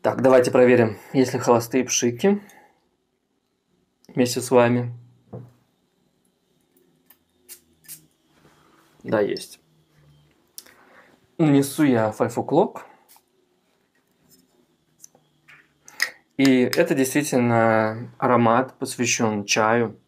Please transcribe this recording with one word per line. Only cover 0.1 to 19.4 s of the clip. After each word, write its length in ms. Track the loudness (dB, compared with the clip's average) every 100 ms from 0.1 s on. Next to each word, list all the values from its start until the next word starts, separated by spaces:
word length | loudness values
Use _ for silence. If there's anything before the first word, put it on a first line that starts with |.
| 0
давайте 280 | 4 4 4
проверим, 460 | 2 4 4 2 -4 -4
есть 220 | 0 0
ли 40 | -2
холостые 460 | 0 0 0 -4
пшики 560 | -2 -2 -4 -2 -2 -2 -6 -20 _ _ _ _ _ _ _ _ _ _ _ _ _ _ -10
вместе 320 | -4 -2 -2
с 100 | 2
вами. 440 | 2 4 0 -4 -12 -20 _ _ -20 -20 _ _ _ _ _ _ _ _ _ _ _ _ _ _ _ _ _ _ _ _ -20 _ _ -20 -20 _ _ _ _ _ _ _ _ _ _
Да, 180 | -4 -2
есть. 400 | -2 -6 -12 -20 _ _ _ _ _ _ _ _ _ -20 -20 _ _ -20 _ _ _ -2
Несу 480 | 2 2 0 0
я 300 | 2 2 0 -2
Five 160 | -4 -4
O'Clock. 440 | 0 0 0 -6 -20 _ _ _ _ _ _ _ _ _ _ _ _ _ _ _ _ _ _ _ _ _ -20 _ _ _ _ -20 _ _ -20 -10 -10 _ _ 0
И 240 | 2 4
это 320 | 2 0 0
действительно 1160 | 0 -2 -2 -2 0 2 2 2 2 0 -6 -14 _
аромат, 640 | 0 2 2 2 -2 _
посвящен 680 | -12 -6 -4 -2 -2 -4